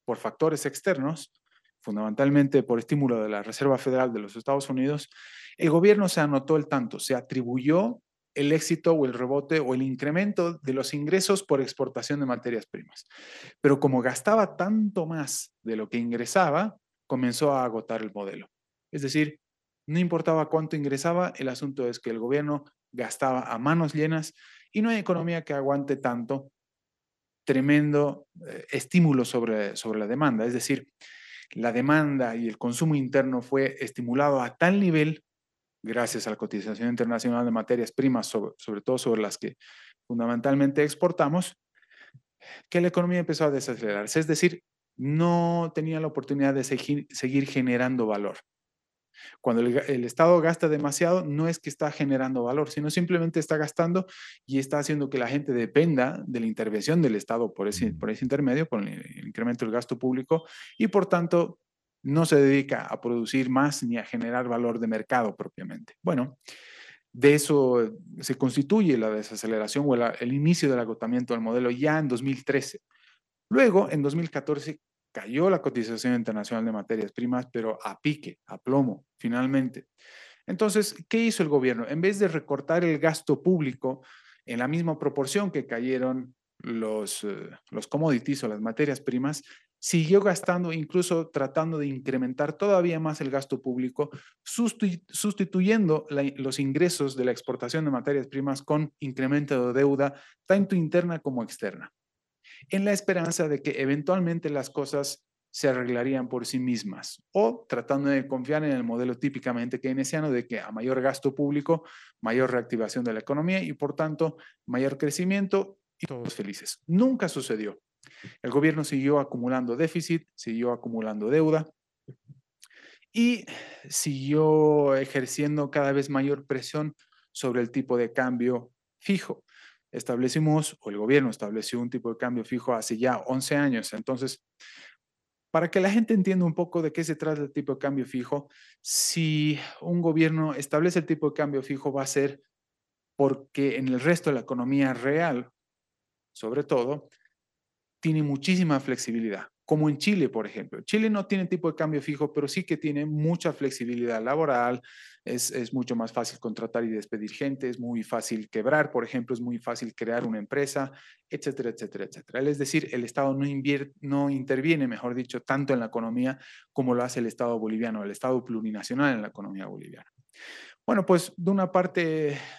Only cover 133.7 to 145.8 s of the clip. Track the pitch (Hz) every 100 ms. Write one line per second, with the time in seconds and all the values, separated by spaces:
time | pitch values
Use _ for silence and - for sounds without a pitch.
133.7 | 120 107 110 113 127 131 - _ _ -
134.7 | - - _ _ _ _ _ _ 165 170
135.7 | 190 185 214 220 226 185 185 175 160 175
136.7 | 175 160 156 160 151 156 151 143 147 139
137.7 | 135 143 139 123 131 123 143 143 - -
138.7 | _ - - - 165 160 151 151 151 -
139.7 | - 170 175 165 156 160 160 156 135 147
140.7 | 151 175 180 156 156 151 147 147 139 131
141.7 | 135 143 139 131 143 139 139 _ _ _
142.7 | _ _ _ _ - 139 135 - - 139
143.7 | 120 131 127 143 170 - 135 110 123 123
144.7 | 139 135 123 127 151 170 123 123 _ _
145.7 | _